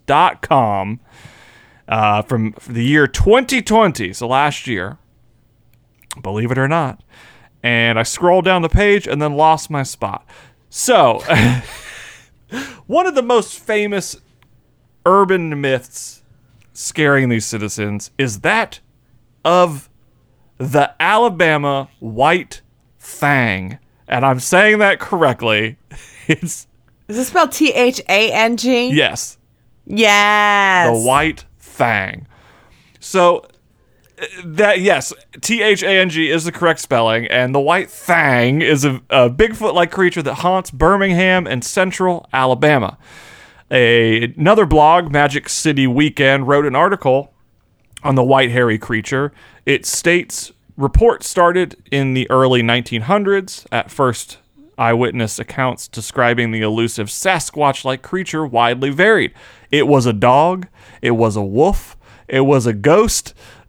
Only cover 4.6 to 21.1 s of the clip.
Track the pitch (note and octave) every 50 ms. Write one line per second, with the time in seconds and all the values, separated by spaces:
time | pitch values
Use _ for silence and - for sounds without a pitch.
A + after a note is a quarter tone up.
4.6 | - C#3 A#2 F#2 F2 G2+ C#3 - _ _ _ _ _ _ _ _ _ _ _ _
5.6 | _ _ _ _ _ _ _ _ _ - - - - F#2+ G2 G#2+ A2+ A#2+ B2+ B2+
6.6 | C3+ C#3 D#3+ E3+ D#3 B2+ - - _ _ _ - - - - - _ _ _ _
7.6 | - A#2+ A#2+ A#2 A#2 A#2 A2+ A2 A2+ - - - F3 F3 F3+ F#3 F3 F#3 F#3 F3+
8.6 | E3 D#3+ - F#3+ G#3 G#3 G3+ G3+ - - - C#3+ D3+ D3+ D3 C#3+ D#3 D#3 D#3+ D3+
9.6 | - - D#3 C#3+ C3+ - - - A#2 G2 G2 - - - - - - - _ _
10.6 | _ _ - - - - B3 G3+ D3+ B2 A2+ - - - E3 B2+ A2 A#2+ B2+ B2
11.6 | - - - - - - - - - - - - _ _ _ _ _ _ G#3+ B3
12.6 | C4+ - - - - - A3 E4 F#4 F#4 D#4 C#4+ A#3+ A#3 B3 A3+ F#3+ - - -
13.6 | - - G#3+ G#3 G#3 G#3 G3+ G3 E3+ - - - _ _ _ _ _ _ _ _
14.6 | _ _ _ _ _ _ _ _ - E3+ F#3 G3 G3 F3+ F#3+ F#3 E3+ D#3+ D3+ C#3+
15.6 | C#3+ C#3 C3 B2 - - - - - - - - _ _ _ _ _ _ _ _
16.6 | _ _ _ - - - - - D3+ C#3+ C#3+ C3+ C3+ B2 A#2+ A2+ - - - G#2+
17.6 | G#2 G#2 - - G#2 G#2 G#2 G2+ - - _ - C3+ B2 G#2 G2 - D#3+ G#3 A3+
18.6 | A3 - - - _ _ _ _ _ _ _ _ _ _ _ _ - D#3+ F3 F3+
19.6 | F3+ F3 D3+ C#3 - _ _ _ _ _ _ _ _ _ _ _ _ _ _ -
20.6 | B2+ D3+ - D3+ C#3+ - - - D#3 F3+